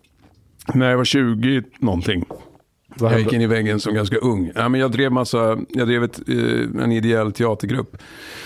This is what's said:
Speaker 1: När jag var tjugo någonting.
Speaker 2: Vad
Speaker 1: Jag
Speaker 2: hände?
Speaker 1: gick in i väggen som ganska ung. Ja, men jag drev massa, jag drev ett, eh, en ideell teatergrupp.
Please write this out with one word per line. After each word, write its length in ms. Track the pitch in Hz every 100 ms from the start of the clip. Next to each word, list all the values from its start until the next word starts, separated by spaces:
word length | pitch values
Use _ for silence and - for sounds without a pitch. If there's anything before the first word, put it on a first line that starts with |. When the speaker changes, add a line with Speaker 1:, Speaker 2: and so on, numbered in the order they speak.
| _ _ _ _ _ - -
Speaker 1:
När 160 | 131 127
jag 80 | 127
var 80 | 123
tjugo 580 | 139 123 110 127 135 - -
någonting. 460 | 120 90 95 90 - - - - _ _ _ -
Speaker 2:
Vad 160 | 113
Speaker 1:
Jag 40 | 113
Speaker 2:
hände? 80 |
Speaker 1:
gick 100 | 110
in 80 | 120
i 60 | 113
väggen 320 | 113 107 107
som 140 | 107
ganska 240 | 107 101 110
ung. 340 | 123 101 85 -
Ja, 140 | 120
men 100 | 131
jag 100 | 131
drev 200 | 113 135
massa, 460 | 127 120 117 113 110 -
jag 180 | 127 117
drev 160 | 120
ett, 160 | 120 - -
eh, 540 | 123 117 117 117 95
en 80 | 117
ideell 400 | 113 113 113 107
teatergrupp. 680 | 101 117 104 101 131 - - - - - -